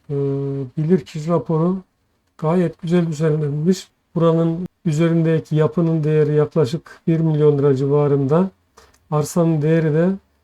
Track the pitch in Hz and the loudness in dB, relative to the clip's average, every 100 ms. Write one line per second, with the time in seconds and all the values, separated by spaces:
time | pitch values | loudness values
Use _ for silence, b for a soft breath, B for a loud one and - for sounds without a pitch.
0 | - 143 139 139 139 139 131 - 151 180 | -8 -4 -4 -4 -6 -8 -8 -6 0 0
1 | - 160 156 175 - 156 175 190 - _ | 0 -10 -2 -2 0 0 0 -2 -10 _
2 | _ _ _ - 156 180 165 - 165 175 | _ _ _ -8 -2 0 -2 -4 -2 0
3 | 170 147 160 156 147 147 165 185 - _ | 0 -2 -2 0 -2 -2 -2 -2 -6 _
4 | _ 170 165 165 165 165 180 - 175 151 | _ 0 2 2 0 -2 -10 -6 -4 0
5 | 170 165 165 160 - 151 151 180 165 160 | 2 2 2 0 0 0 0 0 0 0
6 | 151 156 147 151 147 165 135 160 - - | 0 2 2 2 0 0 0 -4 -10 -6
7 | - 160 160 151 151 143 143 131 139 147 | -2 0 2 2 2 4 2 2 0 0
8 | 147 139 135 160 190 - _ _ b b | 2 0 2 0 0 -6 _ _ b b
9 | _ 151 147 180 165 160 151 165 160 151 | _ -4 -2 0 0 0 0 0 2 0
10 | 175 196 _ _ | 0 -2 _ _